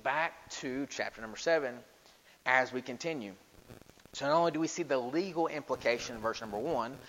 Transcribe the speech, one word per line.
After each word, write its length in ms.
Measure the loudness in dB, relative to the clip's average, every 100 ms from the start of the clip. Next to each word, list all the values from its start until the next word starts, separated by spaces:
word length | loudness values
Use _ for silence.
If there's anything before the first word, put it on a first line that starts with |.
back 440 | 0 2 0 -2 -14 -8
to 260 | -4 -4 -4
chapter 320 | -4 -6 -6
number 160 | -10 -4
seven 380 | 2 2 2 -4 -14 -20 -20 -20 -20 -6 4
as 260 | 4 4
we 80 | 0
continue. 520 | -6 -6 -4 -4 -6 -12 -18 -20 -20 -20 -20 -20 -16
So 120 | -4 4
not 80 |
only 160 | 6 6
do 100 | 4
we 60 | 0
see 160 | 0
the 140 | 0 0
legal 500 | 2 0 0 0 0
implication 680 | 0 -4 0 2 0 0 -4
in 60 |
verse 180 | -2 -2
number 180 | -4 -4
one, 380 | -2 0 -2 -6